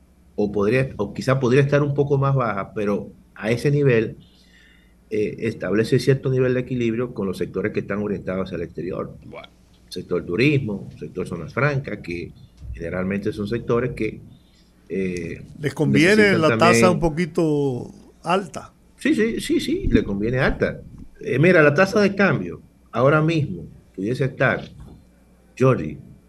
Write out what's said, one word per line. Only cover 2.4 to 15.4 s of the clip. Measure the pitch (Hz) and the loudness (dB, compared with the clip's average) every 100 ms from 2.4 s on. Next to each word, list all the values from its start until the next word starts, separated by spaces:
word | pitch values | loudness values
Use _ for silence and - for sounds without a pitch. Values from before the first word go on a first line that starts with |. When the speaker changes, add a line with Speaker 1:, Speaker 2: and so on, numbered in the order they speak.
| 117 101 95 | 0 -4 -6
Speaker 1:
pero | 107 104 101 - - _ | -4 -2 -2 -6 -16 _
a | - 107 | -8 -4
ese | 117 147 | 0 0
nivel, | 143 139 117 110 - - _ _ _ _ _ _ _ _ | 2 4 4 2 -6 -20 _ _ _ _ _ _ _ _
eh, | 107 104 - | -4 -4 -4
establece | 113 - 90 101 123 131 | -6 -4 -2 0 2 2
cierto | 139 135 135 | 2 0 0
nivel | 131 127 | 0 0
de | 127 | 0
equilibrio | 123 127 117 113 123 | -2 -2 -2 -2 -4
con | 107 98 | -4 -6
los | 90 | -4
sectores | 87 92 92 | -4 -2 -2
que | - | -4
están | - 101 | -4 -4
orientados | 104 92 87 92 92 | -4 -4 -4 -6 -6
hacia | 85 | -8
el | |
exterior. | 82 - 85 - - - - | -8 -8 -8 -8 -8 -12 -16
Speaker 2:
Bueno. | - - _ _ _ _ | -18 -18 _ _ _ _
Speaker 1:
Sector | 92 - 87 | -14 -6 -4
turismo, | 80 87 143 143 104 98 - - | -2 0 2 2 -2 -6 -10 -14
sector | 76 90 87 | -12 -10 -8
zonas | 85 73 | -8 -8
francas, | - 143 139 117 101 | -2 -2 -2 -6 -10
que | - 85 80 - - - - | -8 -10 -10 -16 -20 -18 -14
generalmente | - 85 90 92 98 104 | -10 -8 -4 -4 -4 -4
son | 104 104 | -6 -6
sectores | 117 113 120 127 | -4 -2 -2 -2
que... | - 107 - - - _ _ _ _ - | -4 -6 -8 -16 -20 _ _ _ _ -8
Eh, | 92 92 90 82 - | -4 -4 -6 -8 -10